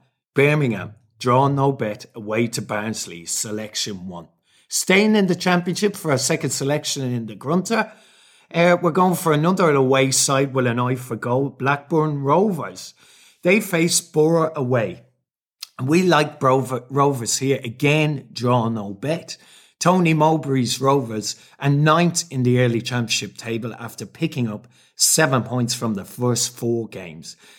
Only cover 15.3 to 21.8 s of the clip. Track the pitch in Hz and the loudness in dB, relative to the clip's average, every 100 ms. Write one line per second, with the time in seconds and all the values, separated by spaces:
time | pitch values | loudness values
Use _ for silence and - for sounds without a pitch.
15.3 | _ _ - - - 127 170 185 151 151 | _ _ -20 -18 -8 0 2 4 2 2
16.3 | - 135 135 120 123 - 135 143 131 110 | 0 2 2 0 -6 -4 0 0 0 -4
17.3 | - 135 131 120 - 143 151 151 143 - | -2 -2 -2 -4 -2 0 2 0 -4 -10
18.3 | - 123 123 113 113 101 98 135 170 - | -4 0 2 0 -4 -8 -8 -6 -6 -8
19.3 | - _ - _ - 165 185 170 156 156 | -18 _ -20 _ -2 2 4 4 4 4
20.3 | 160 139 135 120 120 135 139 117 107 98 | 2 0 0 0 0 2 2 0 -6 -8
21.3 | - - - 139 143 | -10 -16 -4 0 4